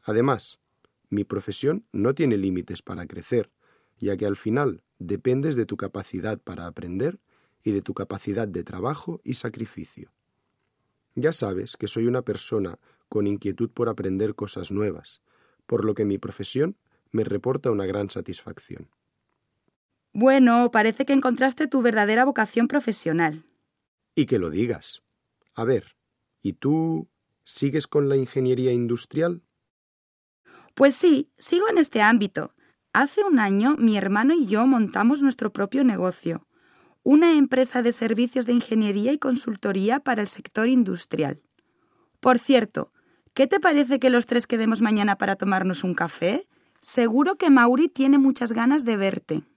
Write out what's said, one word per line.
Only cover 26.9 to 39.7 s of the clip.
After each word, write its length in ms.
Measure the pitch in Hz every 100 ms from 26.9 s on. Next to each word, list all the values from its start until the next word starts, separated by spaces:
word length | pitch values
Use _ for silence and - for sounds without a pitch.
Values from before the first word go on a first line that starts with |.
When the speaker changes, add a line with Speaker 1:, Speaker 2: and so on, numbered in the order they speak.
| 160 170 _ _ _
Speaker 1:
sigues 440 | - - 143 151 -
con 200 | 151 139
la 80 |
ingeniería 560 | 135 127 135 127 127 131
industrial? 680 | 123 120 120 - 143 170 170 _ _ _ _ _ _ _ _ _ _ _ - _
Speaker 2:
Pues 220 | - 277
sí, 340 | 277 359 277 - _
sigo 320 | - 349 440
en 80 | 349
este 240 | 302 226
ámbito. 540 | 208 233 202 - 151 _ _ _ _
Hace 300 | 202 277 -
un 160 | 403 277
año, 360 | 208 196 247 302
mi 200 | 226 208
hermano 360 | 190 208 262
y 140 | 339 214
yo 180 | 208
montamos 560 | 254 247 208 190 226 285
nuestro 300 | 277 247 220
propio 320 | 196 196 269
negocio, 640 | 254 196 185 180 170 165 _ _ _ _ _ _
una 300 | - 294 339 311
empresa 440 | 277 254 254 247
de 120 | 233
servicios 520 | 233 226 220 247 262
de 80 | 233
ingeniería 580 | 240 - 220 214 202 226
y 60 | 294
consultoría 840 | 269 247 - 202 202